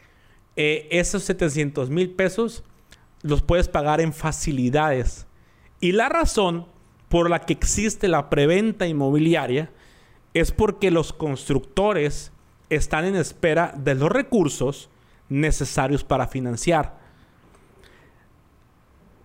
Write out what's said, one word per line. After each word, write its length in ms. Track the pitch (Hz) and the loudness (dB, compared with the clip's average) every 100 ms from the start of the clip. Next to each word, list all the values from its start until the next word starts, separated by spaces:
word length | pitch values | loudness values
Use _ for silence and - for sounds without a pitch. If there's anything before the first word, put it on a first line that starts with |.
| _ _ _ _ _ - | _ _ _ _ _ -2
eh, 320 | 151 151 - | 0 0 -2
esos 340 | 175 175 196 | 0 0 -2
setecientos 680 | - 185 170 147 143 143 127 | -2 0 0 0 -2 -2 -2
mil 200 | 160 180 | 0 -2
pesos 520 | 180 185 190 226 - - - - - _ _ | 0 -2 0 -4 -4 -18 -20 -20 -20 _ _
los 200 | 147 143 | -2 0
puedes 260 | - 175 175 | 2 2 2
pagar 320 | 165 147 151 | 0 2 2
en 120 | 160 | 0
facilidades. 1120 | 147 156 - - 131 123 147 156 131 117 - - _ _ _ _ - | 0 -4 -4 -4 0 0 2 2 2 -2 -4 -18 _ _ _ _ -4
Y 120 | 175 | 0
la 160 | 202 262 | 2 2
razón 580 | 330 311 - 185 170 170 - _ _ - | 2 0 2 0 0 -8 -20 _ _ 0
por 200 | 170 170 | 2 4
la 120 | 165 | 2
que 140 | - | 0
existe 520 | 156 - - 214 - 196 | 0 0 0 -2 0 0
la 240 | 156 143 | 0 2
preventa 560 | 143 143 185 220 - 180 | 2 4 4 2 -2 -2
inmobiliaria 840 | 151 139 147 160 165 127 131 156 - - - _ - _ | 0 2 2 4 2 0 -2 -4 -12 -20 -20 _ -20 _
es 180 | 160 156 | -2 0
porque 380 | - 214 202 190 | 2 0 2 0
los 220 | 165 147 | 2 -2
constructores 1200 | - 156 131 - 135 - - 208 185 147 - - - _ _ - | -4 -6 -6 -2 -2 -2 -2 0 2 -2 -4 -10 -20 _ _ -4
están 340 | 151 143 156 | -2 0 0
en 120 | 180 196 | 0 -2
espera 560 | - - 165 156 170 143 | -2 -2 0 2 0 -2
de 180 | 139 | -2
los 160 | 135 156 | 0 2
recursos 800 | 247 - 226 151 - 131 143 - _ _ _ - | 0 0 2 0 0 -4 -4 -12 _ _ _ -6
necesarios 760 | 139 151 - 139 - 135 143 | 0 0 0 -2 -2 0 0
para 240 | - 131 120 | 0 0 -2
financiar, 680 | 135 123 117 175 160 - - - - - _ _ - _ _ - - - _ _ _ _ _ _ _ _ _ _ _ | -4 -6 -4 0 0 0 -8 -20 -20 -20 _ _ -20 _ _ -20 -20 -20 _ _ _ _ _ _ _ _ _ _ _